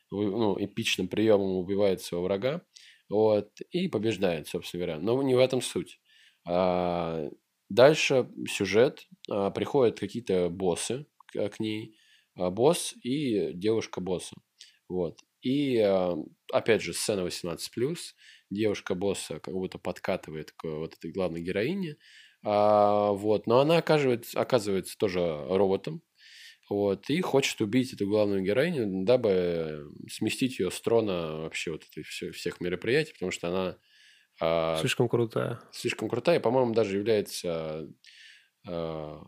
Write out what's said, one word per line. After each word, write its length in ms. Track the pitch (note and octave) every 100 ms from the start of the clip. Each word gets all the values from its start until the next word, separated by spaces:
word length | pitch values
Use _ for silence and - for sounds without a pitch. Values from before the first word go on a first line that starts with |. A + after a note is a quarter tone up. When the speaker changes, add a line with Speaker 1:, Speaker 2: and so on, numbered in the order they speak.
| _
Speaker 1:
в, 120 | G2
ну, 340 | G#2 G2+ G#2+ F#2
эпичным 440 | G2+ - G#2+ - F#2
приемом 500 | G2 A2 G#2 G2 F#2
убивает 440 | F2+ G2 G2+ F2+
своего 220 | - F2 F2+
врага, 360 | G2 B2 E3 - - - - -
вот, 400 | G2+ A2 G#2 G2+ - -
и 160 | - F#3+
побеждает, 600 | A2+ G#2+ G2 F#2+ E2 D2+
собственно 360 | F2 - F2 F2
говоря. 140 | D#2
Но 200 | F#2+ B2+
не 120 | C#3 B2
в 20 |
этом 220 | C3 C3
суть. 380 | - G2+ - - _ _ _ _ E2+
А, 840 | F2 F#2 F2+ F2+ F2 E2 E2 D2 - _ _ -
дальше 600 | G2 C3+ D#3 - C3+ A#2 - -
сюжет, 580 | - F#2+ G2+ C3+ F3+ - - -
а, 200 | G#2+ G2
приходят 500 | F#2 G#2 C#3+ A#2 -
какие-то 480 | G2+ A#2+ - F#2 F2
боссы 560 | F2+ F#2+ E2 - B2 D3+ _ -
к, 200 | - G#2
к 100 | -
ней, 360 | A2 G#2+ A2 - _ _ _ -
а, 140 | F#2
босс 440 | F#2+ C3+ E3+ - -
и 480 | A#2+ C#3 C#3+ G#2 D#2+
девушка 460 | F2 G2+ A2 G#2 -
босса. 340 | F#2 F2 - - _ _ - _ -
Вот. 320 | F2+ E2+ D#2+ _ _
И, 360 | B2 C#3 C#3+ A#2+
а, 380 | G#2 F#2+ F2+ E2 - - -
опять 300 | B2 A2+ G#2
же, 120 | F2
сцена 300 | D#2+ - G#2
восемнадцать 480 | F2+ - F2 E2 -
плюс, 420 | - B2+ E3+ - - - - _
девушка 440 | G2 G#2+ G2 - F#2+
босса 440 | G2 F#2 - D#2
как 140 | -
будто 240 | F#2 F#2 F2+
подкатывает 760 | - F2 - F#2 - D#2 D2
к 120 | - E2
вот 280 | D2+ D#2+ -
этой 160 | E2+
главной 300 | D#2+ F2+ E2
героине, 540 | E2+ F#2 A#2+ G3 F3 D3 _ - - _
а, 680 | G#2+ G#2 G#2 G#2 G#2 G#2 G#2
вот, 340 | G2+ G#2 G#2 -
но 120 | A#2
она 180 | C#3+ E3+
оказывается, 640 | - D#3 C3+ A#2+ - -
оказывается 560 | A2 B2+ G2+ F#2+ E2+ -
тоже 220 | G#2 F2+ E2+ D2+ C2+
роботом, 540 | F#2+ G2 G2 D#3 D#3+ - _ - - - - -
вот, 400 | G2+ G2+ F#2+ -
и 100 | D3+
хочет 380 | F3+ C#3 C#3 -
убить 300 | G#2+ B2+ B2+
эту 120 | - G2+
главную 340 | G#2+ G#2 G2
героиню, 640 | F#2 G#2 D#3+ D#3+ G#2+ F#2+ F#2+
дабы 800 | B2+ A2+ F#2 F2 E2+ D#2+ D2+ D2 - -
сместить 480 | - A2 - C3 -
ее 100 | F2+
с 100 | -
трона 560 | - A#2 G#2+ F2+ E2 D#2
вообще 300 | D#2+ - -
вот 120 | D#2
этой 200 | - -
все-, 280 | D2 - E2+
всех 280 | D#2+ F2 -
мероприятий, 500 | F2+ F2 G#2+ C#3 D#3
потому 180 | - F#2
что 160 | - F2
она, 300 | F#2 F#2 - _ _ _ _ _ -
а, 360 | E2 E2 D#2+ D#2+
Speaker 2:
Слишком 300 | G2+ - B2
крутая. 520 | A#2 A2+ B2 B2 A#2+ -
Speaker 1:
слишком 360 | - A#2+ - A2
крутая, 280 | A#2 E3+ D#3+
и, 20 |
по-моему, 320 | A2+ C3 B2
даже 220 | A2+ G#2+ G2
является, 920 | G#2 G#2+ F#2+ - F2 E2 D#2+ D#2 D2+ - - - - - _ _ -
а, 540 | E2+ E2 D#2 D2+ D2+